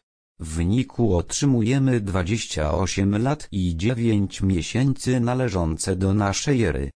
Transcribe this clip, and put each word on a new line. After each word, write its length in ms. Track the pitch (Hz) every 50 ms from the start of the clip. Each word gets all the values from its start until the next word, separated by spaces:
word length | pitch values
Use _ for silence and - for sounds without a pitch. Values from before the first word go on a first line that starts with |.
| - _ _ _ _ _ _ -
W 80 | 82 78
wyniku 680 | 78 82 85 87 104 127 127 - - - - 101 90
otrzymujemy 840 | 87 82 - - - 147 143 131 120 107 110 131 139 135 131 127 120
dwadzieścia 720 | 104 98 90 95 87 82 110 113 - - - - 76 76 78
osiem 500 | 85 95 92 - 95 98 98 104 107 117
lat 260 | 135 151 156 - - -
i 240 | 98 92 90 85
dziewięć 640 | 80 90 113 131 117 117 117 110 101 101 92 - - 98
miesięcy 800 | 95 95 85 78 - - 110 131 139 131 135 - 127 127 127
należące 760 | 120 117 123 127 131 120 92 92 85 80 82 - - 95 95
do 180 | 92 92 95 98
naszej 500 | 104 101 101 95 - - 147 143 123 113
ery. 260 | 87 71 67 69 69 -